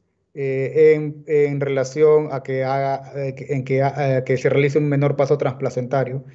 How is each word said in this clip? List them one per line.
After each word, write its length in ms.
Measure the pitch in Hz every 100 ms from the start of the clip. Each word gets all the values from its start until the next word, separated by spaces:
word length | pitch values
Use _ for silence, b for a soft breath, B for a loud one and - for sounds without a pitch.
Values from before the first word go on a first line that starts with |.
| _ _ _ 151
eh, 580 | 135 135 135 156 156 151
en, 280 | 151 151 147
en 320 | 147 147 139
relación 720 | 139 135 135 151 156 151 151
a 100 | 139
que 220 | - 131
haga, 480 | 131 139 139 135 135 143
eh, 200 | 135 135
que, 180 | 135
en 100 | 143
que 180 | 127 135
ha-, 360 | 135 131 139 131
eh, 60 |
que 140 | 131 131
se 120 | 143
realice 300 | 131 143 147
un 100 | 151
menor 260 | 139 143 139
paso 220 | 139 143
transplacentario, 840 | - 123 135 - 123 139 127 135 -